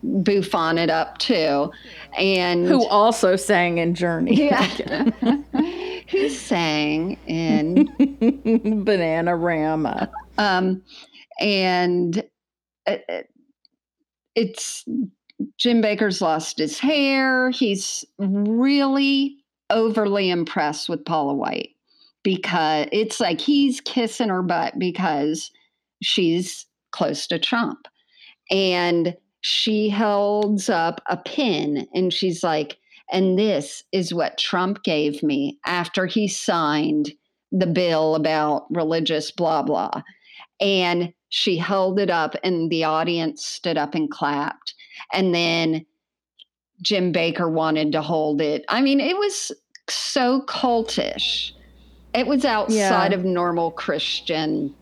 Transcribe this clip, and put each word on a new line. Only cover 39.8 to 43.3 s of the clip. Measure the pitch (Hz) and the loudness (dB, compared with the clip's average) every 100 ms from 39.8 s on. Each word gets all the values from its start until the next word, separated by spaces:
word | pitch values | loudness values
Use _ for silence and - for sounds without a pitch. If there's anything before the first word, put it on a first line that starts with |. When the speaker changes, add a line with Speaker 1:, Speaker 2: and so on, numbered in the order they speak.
| 90 - - - _ - - _ | -2 -4 -10 -20 _ -20 -20 _
Speaker 1:
And | 202 196 180 175 175 - _ | 2 2 2 0 -2 -8 _
she | - - 170 | -2 0 0
held | 170 196 190 185 | 0 0 2 0
it | 196 | 0
up | 170 156 - | 0 0 -2
and | 190 175 165 | -2 0 0
the | 165 | 0
audience | 160 156 165 170 160 | 0 0 0 0 -2